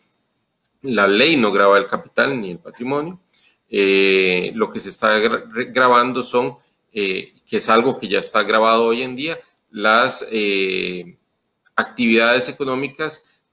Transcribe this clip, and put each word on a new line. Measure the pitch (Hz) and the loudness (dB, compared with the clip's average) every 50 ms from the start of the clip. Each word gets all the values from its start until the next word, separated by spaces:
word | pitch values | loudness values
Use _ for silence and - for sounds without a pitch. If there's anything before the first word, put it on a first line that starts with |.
| _ _ _ _ _ _ _ _ _ _ _ _ _ _ _ _ - | _ _ _ _ _ _ _ _ _ _ _ _ _ _ _ _ -8
La | 135 117 104 101 98 | -4 -2 2 2 2
ley | 98 104 131 160 165 139 | 4 4 4 4 4 2
no | 113 104 | 2 2
grava | 95 98 101 98 101 101 | 2 4 4 6 6 4
el | - - | 2 0
capital | - - - - - - 120 135 139 123 | -6 -8 -8 -6 -2 -2 -2 0 -2 -6
ni | 104 92 | -8 -10
el | 87 85 | -12 -12
patrimonio. | - - - - 120 127 139 147 151 175 185 180 _ _ _ _ _ _ _ _ _ _ | -14 -18 -14 -12 -8 -6 -4 -4 -6 -8 -12 -16 _ _ _ _ _ _ _ _ _ _
Eh, | 113 101 98 98 98 98 98 95 95 95 95 92 90 90 87 - - | 0 0 2 4 4 4 4 4 4 2 2 2 0 -2 -2 -4 -4
lo | 113 107 - | -4 -4 -4
que | - 113 | -4 -8
se | - 101 | -8 -8
está | 95 - - 110 107 107 | -8 -2 0 2 2 2
gra-, | 107 117 117 - - - | 2 0 -2 -2 -8 -8
re-, | 107 113 123 123 | -8 -8 -8 -4
gravando | 113 127 127 127 123 120 123 127 123 127 | 0 2 4 4 6 4 4 2 0 -4
son, | 120 - - 120 127 139 131 _ _ _ _ _ _ _ | -4 -2 -2 -2 -2 -2 -6 _ _ _ _ _ _ _
eh, | - 110 101 95 92 95 - - _ _ _ - | -8 -6 -4 -4 -4 -6 -8 -12 _ _ _ -6
que | - 104 | -4 -4
es | - - | 0 2
algo | 110 113 120 135 - - | 2 2 2 2 -2 -4
que | - 95 | -6 -4
ya | 98 98 | -4 -4
está | 98 - - 110 104 | -4 -2 -2 -2 -2
gravado | 101 110 110 110 110 113 113 117 | 0 0 2 2 4 2 2 2
hoy | 117 117 120 | 0 0 -2
en | 131 127 127 | -4 -6 -8
día, | 127 143 160 160 - - _ _ _ _ _ | -8 -8 -8 -8 -10 -12 _ _ _ _ _
las, | 107 107 101 107 110 117 127 127 120 - - - | -12 -4 0 2 4 4 4 2 0 -4 -6 -4
eh, | 113 110 104 101 98 98 95 95 92 92 92 90 90 90 87 87 - _ _ _ _ _ _ _ _ _ _ _ - | -4 -2 -2 0 0 0 -2 -2 -2 -4 -6 -6 -8 -10 -12 -16 -20 _ _ _ _ _ _ _ _ _ _ _ -6
actividades | - 110 - - - 120 113 113 113 113 117 123 127 123 - | -6 -6 -4 -4 -2 0 2 4 4 4 4 2 2 0 -4
económicas | 135 - 143 135 131 131 143 139 139 - 156 151 147 - _ _ _ _ _ _ | -6 -6 -6 -4 -4 -4 -6 -8 -8 -8 -10 -8 -8 -12 _ _ _ _ _ _